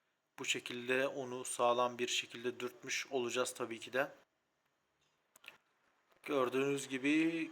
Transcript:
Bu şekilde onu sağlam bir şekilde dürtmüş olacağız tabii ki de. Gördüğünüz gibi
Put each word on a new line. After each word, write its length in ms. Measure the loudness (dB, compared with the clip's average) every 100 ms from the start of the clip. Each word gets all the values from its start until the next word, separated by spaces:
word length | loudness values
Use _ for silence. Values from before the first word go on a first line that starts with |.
| _ _ _ -10
Bu 60 |
şekilde 640 | -2 -2 -2 -6 0 2 2
onu 380 | -2 -6 -6
sağlam 540 | -6 2 4 6 4 2
bir 100 | 0
şekilde 520 | 0 -2 -4 -4 -4
dürtmüş 460 | -6 -8 -6 -4 -2
olacağız 480 | 0 0 0 0
tabii 260 | -2 -6 -6
ki 120 | -4
de. 220 | -2 -2 -4 _ _ _ _ _ _ _ _ _ _ _ -20 -20 -20 _ _ _ _ _ _
Gördüğünüz 640 | -2 2 2 2 2 0 -2
gibi 580 | -2 2 4 4 0 -4